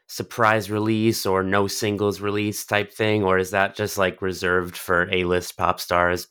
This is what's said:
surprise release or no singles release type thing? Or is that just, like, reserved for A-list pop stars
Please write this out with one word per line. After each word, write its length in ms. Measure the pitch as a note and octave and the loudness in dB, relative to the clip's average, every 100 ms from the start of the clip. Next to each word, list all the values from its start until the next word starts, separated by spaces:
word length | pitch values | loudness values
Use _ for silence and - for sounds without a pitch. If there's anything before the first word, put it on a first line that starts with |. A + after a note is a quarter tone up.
| _ | _
surprise 640 | - - - A2 A2 G2 | -10 -8 2 4 4 0
release 540 | G#2+ G#2+ A2 A2 A2 G2+ | -2 0 2 2 0 0
or 160 | F#2+ | 0
no 240 | F#2+ G2+ G2+ | 2 2 0
singles 540 | - G#2+ G2+ G#2 F#2 | -2 -2 0 0 0
release 440 | G2+ G#2 G#2 G2+ | -4 -2 -2 -4
type 280 | - G#2 G2+ | -2 -2 -2
thing? 300 | - G#2+ G#2+ | -2 0 2
Or 160 | F#2+ F#2+ | 2 2
is 120 | F#2 | 2
that 260 | G2 G2 - | 0 0 -2
just, 220 | G#2 - | -6 0
like, 240 | F#2 - | -2 0
reserved 540 | F#2+ E2+ F#2 F2+ F2 - | -6 -4 0 0 -2 -10
for 320 | - F2 F2 | -2 0 2
A-list 440 | F#2+ F2+ F2+ F2 - | 0 2 0 -2 -2
pop 240 | F2 F2+ | -2 -2
stars 460 | - F2 F2 F2 - | 0 2 2 0 -6